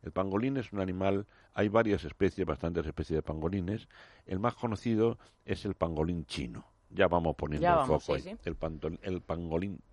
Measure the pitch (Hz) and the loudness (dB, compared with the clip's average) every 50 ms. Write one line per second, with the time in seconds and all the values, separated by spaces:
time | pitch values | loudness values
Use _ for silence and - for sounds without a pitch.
0 | - 98 - 92 95 98 95 101 117 135 139 135 117 - - 104 95 95 92 92 | -12 -4 -2 -2 -2 0 0 0 0 0 -2 -2 -4 -4 -4 -2 -2 -2 0 0
1 | 95 98 98 98 - - - - - _ _ - 101 104 98 113 117 110 101 90 | 2 2 2 0 -2 -6 -16 -20 -20 _ _ 0 0 4 4 4 4 4 2 0
2 | 85 76 - _ 98 92 - - 92 80 76 - - 85 85 82 78 78 76 - | 0 -8 -2 _ 2 2 2 0 -2 -2 -2 -2 -2 -2 0 0 -2 -2 -4 -6
3 | 78 - 80 78 - - 76 78 78 82 95 101 87 87 104 110 - _ - - | -4 0 0 -2 0 -2 -6 -2 -2 -2 -2 -2 -2 -2 -4 -6 -8 _ -20 -20
4 | - - - - _ - 95 92 104 120 113 - - 120 110 98 - 120 113 107 | -20 -20 -20 -20 _ -6 -4 0 0 -2 -2 -2 -4 -4 -4 -2 -2 0 2 4
5 | 110 117 123 - - - _ _ _ - 98 - - 101 95 _ 87 85 82 78 | 4 2 2 -2 -12 -20 _ _ _ -6 -6 -4 -4 -6 -2 _ -2 0 2 0
6 | 78 82 90 85 78 - - - 69 60 - - - _ _ _ _ _ - 87 | 0 0 0 -4 -6 -6 -6 -8 -6 -8 -8 -12 -14 _ _ _ _ _ 2 4
7 | 98 87 87 87 82 80 73 - - 76 76 73 - - 85 80 - - 78 76 | 4 6 6 4 2 2 0 -2 -2 -2 0 2 4 4 4 4 4 4 2 2
8 | - - 71 65 65 - 214 233 - 87 80 - - 80 80 76 76 80 85 - | 2 0 -2 -2 -2 -6 -12 -8 -6 -6 -6 -4 -4 -6 -4 -4 -4 -6 -6 -4
9 | - 101 92 87 - - 85 85 85 82 78 85 92 101 95 - - _ | -6 -4 -4 -4 -4 -4 -4 -4 -2 -2 -2 -2 -2 -2 -6 -10 -14 _